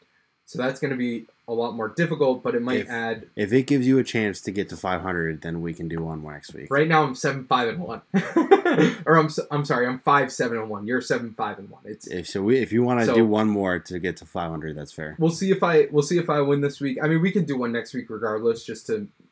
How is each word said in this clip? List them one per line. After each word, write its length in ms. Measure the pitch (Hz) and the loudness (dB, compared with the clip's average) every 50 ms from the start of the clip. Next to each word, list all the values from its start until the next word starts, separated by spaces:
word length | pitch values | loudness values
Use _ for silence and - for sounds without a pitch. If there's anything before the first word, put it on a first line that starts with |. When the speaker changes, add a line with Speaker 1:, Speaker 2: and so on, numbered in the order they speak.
| _ _ _ _ _ _ _ _ _ | _ _ _ _ _ _ _ _ _
Speaker 1:
So 120 | - - | -10 -6
that's 220 | 127 123 127 127 - | -4 -2 -4 -2 -2
gonna 180 | - 135 135 | -4 -2 -2
be 300 | 123 123 123 117 117 113 - _ _ _ | -2 -2 -2 -4 -6 -8 -14 _ _ _
a 60 | - 117 | -6 -2
lot 220 | 113 117 120 107 | -2 -2 -2 -2
more 120 | 117 110 | -4 -6
difficult, 560 | 107 - - 170 151 156 139 143 131 127 127 - | -4 -2 0 0 0 0 2 2 2 2 0 -2
but 120 | 123 120 | -2 -2
it 60 | 117 | -2
might 200 | 120 123 127 110 | 0 0 0 -2
Speaker 2:
If, 80 | 104 113 | -2 -2
Speaker 1:
add 380 | 120 117 113 113 113 110 107 - _ | -4 -4 -4 -4 -4 -6 -8 -8 _
Speaker 2:
if 180 | - 107 98 117 | -4 0 2 2
it 140 | 135 127 | 2 4
gives 200 | - 143 135 123 | 4 2 4 4
you 120 | 127 131 131 | 6 4 4
a 40 | 120 | 4
chance 380 | - - 117 107 104 92 - | 2 0 0 0 0 -2 -4
to 100 | - 110 | -6 -4
get 160 | 92 101 92 - | -4 -4 -4 -4
to 80 | - | -6
five 240 | 80 - 95 92 85 | -6 -4 -2 -2 -2
hundred, 400 | 82 95 90 87 82 82 78 78 | -2 -2 -2 -2 -2 -2 -4 -6
then 200 | - 82 82 85 | -6 -6 -6 -4
we 120 | 82 85 80 | -4 -6 -6
can 140 | - 85 | -6 -8
do 160 | 82 82 82 82 | -6 -6 -6 -6
one 160 | 80 80 78 | -6 -6 -8
more 140 | 76 76 73 | -10 -12 -14
next 200 | 73 - - - | -16 -16 -16 -16
week. 140 | - - - | -14 -6 -2
Speaker 1:
Right 180 | 135 143 156 | 0 2 2
now 160 | 160 160 156 147 | 4 4 4 4
I'm 120 | 135 127 | 2 0
seven 300 | - - 147 139 139 123 | -2 -2 -2 -2 -4 -2
five 240 | - 131 127 120 113 | 0 0 0 0 0
and 100 | 104 175 | -4 -6
one. 220 | 180 - - - - _ - | -8 -8 -10 -12 -6 _ -2
<laughs> 360 | 196 - - - 339 311 - 392 392 - 349 277 - - - - - - | -2 0 2 2 2 4 6 6 6 6 4 4 4 4 2 2 0 2
Or 120 | 147 160 | 4 6
I'm 80 | 160 156 | 6 6
s-, 140 | 151 - - - - | 4 0 -4 -6 -4
I'm 160 | 147 147 143 | -4 -2 -2
sorry, 220 | - 143 120 123 | 0 0 0 0
I'm 120 | 123 127 127 | 0 -2 -2
five 320 | - 147 143 143 135 131 | 2 2 4 4 2 0
seven 260 | - - 131 120 117 | -2 -2 -2 -2 -2
and 120 | 113 110 107 | -4 -6 -6
one. 160 | 104 101 101 | -8 -8 -4
You're 160 | 107 123 123 | -2 -2 -2
seven 320 | 120 - 139 120 117 113 107 | 0 -2 -2 -2 -4 -6 -8
five 240 | - 110 104 101 | -6 -6 -6 -6
and 120 | - 98 - | -10 -14 -16
one. 120 | - - - | -18 -18 -16
It's 200 | 104 107 - - | -16 -16 -14 -12
Speaker 2:
If 200 | - - 90 85 | -10 -8 -8 -6
so, 160 | - - 101 95 | -6 -4 0 2
we, 140 | 107 127 | 4 4
if 140 | 131 110 - | 4 2 2
you 120 | 107 117 123 | 2 2 2
wanna 220 | 123 123 120 113 | 2 2 2 4
Speaker 1:
so 100 | 110 120 | 4 4
Speaker 2:
do 100 | 117 113 | 4 4
one 220 | 107 104 107 107 | 4 4 4 4
more 320 | 107 104 101 98 95 90 87 | 2 2 2 0 0 0 -2
to 200 | - - 90 87 | -4 -6 -8 -6
get 180 | 85 90 82 | -4 -4 -6
to 80 | - - | -6 -10
five 260 | - - 95 87 82 | -10 -8 -6 -6 -4
hundred, 260 | 82 78 78 80 73 | -6 -6 -8 -8 -8
that's 140 | 76 73 71 | -10 -12 -12
fair. 240 | - - 78 76 - | -12 -12 -12 -10 -4
Speaker 1:
We'll 140 | - 156 165 | 0 0 0
see 200 | 165 - 196 190 | 0 0 0 0
if 120 | 190 185 190 | 2 2 2
I, 240 | 175 165 151 143 - | 4 6 6 6 6
we'll 140 | 151 147 143 | 4 2 2
see 140 | - 175 | 2 2
if 120 | 175 165 - | 0 2 2
I 120 | 147 147 | 0 2
win 200 | 139 139 143 143 | 2 2 2 2
this 180 | 143 143 139 - | 0 -2 -2 -4
week. 180 | 143 139 131 - | -4 -4 -2 -2
I 60 | 156 | 0
mean, 140 | 151 165 160 | 2 2 2
we 100 | 170 196 | 2 2
can 140 | 185 208 160 | 2 0 0
do 120 | 139 139 | 0 -2
one 140 | 127 123 120 | -2 -2 -2
next 220 | 117 117 110 - - | -2 -4 -4 -6 -8
week 160 | 123 - - | -10 -8 -8
regardless, 540 | 113 104 117 107 107 107 113 117 113 113 - | -6 -4 -4 -2 -2 0 0 0 0 0 -4
just 240 | - 113 - - | -12 -12 -10 -6
to 200 | - 113 104 104 - _ _ _ _ | -4 -4 -4 -4 -6 _ _ _ _